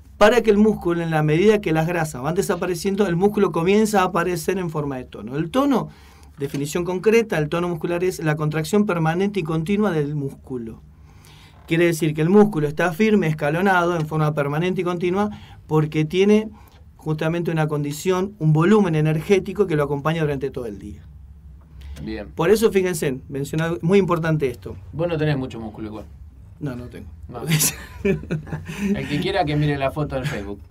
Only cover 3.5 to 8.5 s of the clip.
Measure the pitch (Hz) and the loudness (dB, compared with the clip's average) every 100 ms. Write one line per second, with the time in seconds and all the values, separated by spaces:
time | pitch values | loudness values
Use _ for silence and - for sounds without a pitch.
3.5 | 165 175 208 214 202 185 185 175 170 202 | 2 2 4 4 2 2 0 0 -2 -2
4.5 | 190 170 156 143 127 123 110 107 147 170 | -2 -2 -4 -4 -6 -10 -14 -8 -6 -2
5.5 | 254 285 220 156 - - - - - 139 | 0 2 0 -2 -12 -20 -20 -20 -10 -8
6.5 | 139 143 175 175 185 208 226 220 160 151 | -6 -4 -4 -4 0 4 4 2 -2 -2
7.5 | 170 175 165 170 175 180 180 156 151 151 | -2 -2 -4 -4 -2 -2 -2 -2 -2 -2